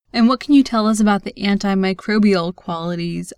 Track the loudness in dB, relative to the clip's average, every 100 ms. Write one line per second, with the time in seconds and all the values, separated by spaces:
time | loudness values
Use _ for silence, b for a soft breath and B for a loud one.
0 | _ 0 2 2 2 4 4 0 0 2
1 | 2 0 -4 -6 -2 -2 0 0 -2 -4
2 | -2 2 2 2 -2 -8 -10 -8 -6 -6
3 | -6 -8 -10